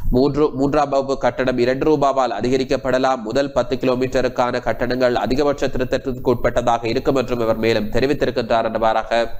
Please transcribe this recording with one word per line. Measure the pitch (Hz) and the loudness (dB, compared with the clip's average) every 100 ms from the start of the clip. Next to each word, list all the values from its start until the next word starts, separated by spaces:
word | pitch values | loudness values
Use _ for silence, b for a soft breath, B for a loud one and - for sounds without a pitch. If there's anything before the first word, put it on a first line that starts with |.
| - | 0
மூன்று, | 123 143 143 151 | 2 2 2 0
மூன்றாம் | 131 139 151 139 | 2 0 2 2
வகுப்பு | 139 135 135 | 0 0 0
கட்டணம் | 127 123 127 123 | -2 0 0 2
இரண்டு | 120 135 151 | 0 2 2
ரூபாவால் | 151 139 131 123 101 | 2 2 2 0 -2
அதிகரிக்கப்படலாம். | 123 131 127 135 131 127 131 131 | 0 0 0 -2 0 0 2 0
முதல் | 107 127 139 | -2 -2 0
பத்து | - 120 131 | -2 -2 -2
கிலோமீட்டருக்கான | 131 123 127 127 123 127 123 123 | 0 0 0 0 0 0 -2 -2
கட்டணங்கள் | 120 110 123 127 123 | -4 -2 -2 0 2
அதிகபட்ச | 120 107 131 143 139 135 | 2 0 0 0 0 -2
திருத்தத்திற்கு | 131 127 131 135 127 131 | -2 -2 -2 -4 -4 0
உட்பட்டதாக | 123 123 123 120 117 117 | 0 0 0 2 0 0
இருக்கும் | 123 151 135 | -2 0 0
என்றும் | 123 123 | 0 0
அவர் | 113 110 | 0 0
மேலும் | 113 110 104 | 2 0 0
தெரிவித்திருக்கின்றார் | 117 135 147 131 131 113 117 113 | 0 2 2 0 -2 0 0 0
என்றவாறாக | 110 113 110 110 117 113 - | 0 0 0 0 -2 -2 -4